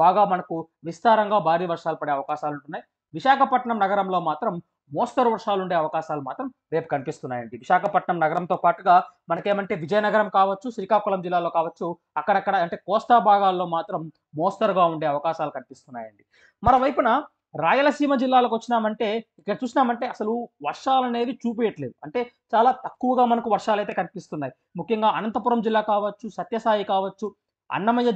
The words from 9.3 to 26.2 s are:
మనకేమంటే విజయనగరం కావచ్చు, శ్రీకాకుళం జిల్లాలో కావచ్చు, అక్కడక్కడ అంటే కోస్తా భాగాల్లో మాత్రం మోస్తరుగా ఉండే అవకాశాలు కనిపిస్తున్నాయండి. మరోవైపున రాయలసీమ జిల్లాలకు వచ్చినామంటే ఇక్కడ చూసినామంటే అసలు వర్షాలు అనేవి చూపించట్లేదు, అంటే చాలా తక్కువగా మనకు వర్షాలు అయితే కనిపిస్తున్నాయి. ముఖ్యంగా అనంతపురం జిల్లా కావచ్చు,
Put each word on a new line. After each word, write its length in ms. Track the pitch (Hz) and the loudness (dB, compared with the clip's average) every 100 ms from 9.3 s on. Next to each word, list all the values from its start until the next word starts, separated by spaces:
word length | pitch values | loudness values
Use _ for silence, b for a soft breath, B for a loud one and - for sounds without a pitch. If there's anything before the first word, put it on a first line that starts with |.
మనకేమంటే 440 | 170 202 196 196 202 | -4 -2 -2 -2 -6
విజయనగరం 460 | 151 208 208 214 202 196 | -2 0 2 2 2 2
కావచ్చు, 280 | 196 196 254 226 | 2 0 -6 -8
శ్రీకాకుళం 440 | 190 208 208 190 180 | 0 0 2 -2 0
జిల్లాలో 240 | 175 170 170 | -2 0 0
కావచ్చు, 300 | 165 - 170 170 _ - | -2 -4 -8 -8 _ -6
అక్కడక్కడ 360 | 185 196 196 190 | 0 0 2 0
అంటే 120 | 170 202 - | 0 -4 -2
కోస్తా 300 | 208 - 240 208 | -2 4 4 6
భాగాల్లో 380 | 202 196 180 175 165 | 6 4 2 -2 -4
మాత్రం 240 | 165 185 160 - _ 139 | -4 -8 -8 -16 _ -4
మోస్తరుగా 460 | 180 190 220 185 170 | -2 0 0 4 2
ఉండే 120 | 160 156 | 2 -2
అవకాశాలు 400 | 143 165 160 151 139 | -2 -2 -4 -6 -8
కనిపిస్తున్నాయండి. 680 | 123 135 _ 123 110 104 _ b b b 220 | -14 -20 _ -16 -16 _ _ b b b 2
మరోవైపున 440 | 262 269 277 254 254 311 _ _ 147 | 4 2 0 2 0 -2 _ _ -4
రాయలసీమ 500 | 160 240 285 - 285 277 | 2 4 2 2 0 0
జిల్లాలకు 320 | 262 254 240 226 | 4 4 4 0
వచ్చినామంటే 500 | 233 233 214 214 220 220 - _ | -2 -2 -2 -2 -2 -4 -8 _
ఇక్కడ 160 | - 202 | -8 -6
చూసినామంటే 440 | 247 294 254 233 247 | -2 0 0 0 -6
అసలు 200 | - 214 240 240 - 277 | -6 -6 -6 -8 -10 -10
వర్షాలు 400 | - - 262 254 | -6 0 0 0
అనేవి 220 | 233 240 240 | -2 -4 -4
చూపించట్లేదు, 520 | 233 220 220 - 131 - | -6 -2 -2 -4 -10 -12
అంటే 160 | 147 247 240 _ _ | -10 -6 -6 _ _
చాలా 160 | 220 247 247 | 2 2 0
తక్కువగా 400 | - - 247 254 247 | -6 -6 -2 2 2
మనకు 160 | 233 226 | 2 0
వర్షాలు 260 | 196 - 208 | -2 0 -2
అయితే 120 | 208 202 | -2 -6
కనిపిస్తున్నాయి. 520 | 175 185 - 160 135 - _ 170 | -6 -8 -12 -10 -10 -12 _ -10
ముఖ్యంగా 280 | 170 220 214 165 | -4 0 0 0
అనంతపురం 440 | 214 247 240 240 220 | -2 -4 0 0 0
జిల్లా 160 | 220 214 | 0 0
కావచ్చు, 360 | 208 202 202 | 0 -2 -6